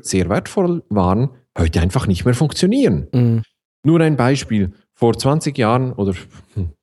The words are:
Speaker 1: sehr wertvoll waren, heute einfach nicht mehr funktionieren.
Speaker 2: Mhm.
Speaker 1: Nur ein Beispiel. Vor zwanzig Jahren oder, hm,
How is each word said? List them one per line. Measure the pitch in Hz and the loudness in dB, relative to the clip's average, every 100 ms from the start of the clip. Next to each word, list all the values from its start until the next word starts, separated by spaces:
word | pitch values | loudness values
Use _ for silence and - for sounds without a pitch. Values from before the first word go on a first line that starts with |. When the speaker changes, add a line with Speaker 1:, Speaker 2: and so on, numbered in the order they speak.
Speaker 1:
sehr | - 95 85 | -4 -2 0
wertvoll | 110 - - 180 175 - | -2 -2 -2 0 -2 -2
waren, | 104 90 101 135 - _ - | 0 2 0 -2 -6 _ -4
heute | 82 87 | -2 0
einfach | 87 - - | 0 0 -2
nicht | 87 | 0
mehr | 120 | 0
funktionieren. | 123 156 - 180 262 226 98 - | 0 -2 0 0 2 2 0 -2
Speaker 2:
Mhm. | 123 120 113 113 _ _ _ | 0 2 0 -4 _ _ _
Speaker 1:
Nur | 139 165 | 2 4
ein | 156 139 | 4 2
Beispiel. | 123 139 - 107 95 - _ | 2 0 0 -2 -2 -6 _
Vor | - 117 107 | 0 0 2
zwanzig | 131 156 156 139 | 0 0 -2 -2
Jahren | 110 123 127 | 0 0 -2
oder, | 123 98 92 - - - | -2 -4 -4 -10 -20 -12
hm, | - 85 - | -8 -8 -10